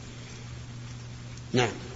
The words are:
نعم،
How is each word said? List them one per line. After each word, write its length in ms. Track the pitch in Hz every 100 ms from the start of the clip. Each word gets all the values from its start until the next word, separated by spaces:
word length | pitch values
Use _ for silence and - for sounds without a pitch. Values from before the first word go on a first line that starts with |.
| - - - - - - - - - - - - - - -
نعم، 200 | 127 117 92 -